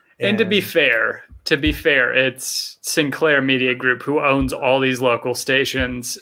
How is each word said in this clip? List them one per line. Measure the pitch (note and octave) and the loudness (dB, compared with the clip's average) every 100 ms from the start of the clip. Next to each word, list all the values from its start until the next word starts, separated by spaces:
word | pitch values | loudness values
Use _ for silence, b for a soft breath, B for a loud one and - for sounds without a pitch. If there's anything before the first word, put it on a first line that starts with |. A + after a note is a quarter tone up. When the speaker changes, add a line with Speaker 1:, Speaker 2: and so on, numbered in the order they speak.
| b b | b b
Speaker 1:
And | G3 G#3 | -2 0
to | G3 | 0
be | G3+ | 0
Speaker 2:
And | - | 0
Speaker 1:
fair, | E3 C#3 A2+ A2+ - - - - | 2 2 2 0 -4 -12 -10 -2
to | C#3+ | 0
be | D3+ | 0
fair, | D3+ D#3+ C3+ B2 | 0 2 2 2
it's | B2+ C3 C3 - - - - | 2 0 -2 -8 -8 -8 -10
Sinclair | - E3 D3 - D#3+ C#3+ | -6 -2 -2 0 2 2
Media | C3+ C3 B2+ B2+ | 2 0 0 0
Group | B2+ B2 | -2 -2
who | C#3+ D3 | -2 0
owns | C#3+ C3+ C3 | 2 2 0
all | - B2 C3+ | -2 2 2
these | C3 B2 | 2 0
local | B2+ A#2 B2+ A#2+ | 0 0 -2 -6
stations | - C3 C3 C3 B2+ B2 A#2+ - | -2 0 0 -2 -4 -6 -10 -10